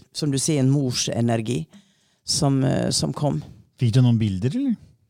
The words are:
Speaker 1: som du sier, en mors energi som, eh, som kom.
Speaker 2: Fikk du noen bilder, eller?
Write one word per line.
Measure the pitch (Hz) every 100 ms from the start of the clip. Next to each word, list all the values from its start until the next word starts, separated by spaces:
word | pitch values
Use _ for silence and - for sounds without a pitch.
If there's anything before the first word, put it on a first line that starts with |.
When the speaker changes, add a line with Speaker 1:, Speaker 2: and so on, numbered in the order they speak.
| -
Speaker 1:
som | - 151
du | 135
sier, | - 151
en | 131
mors | 147 131 123 -
energi | 104 117 113 113 156 160 - _ _ _ _ -
som, | - 143 135
eh, | 131 - 120
som | 131 151
kom. | - 147 151 - - - -
Speaker 2:
Fikk | 123 127
du |
noen | 123 117
bilder, | 107 95 120
eller? | 233 277 214 - _ _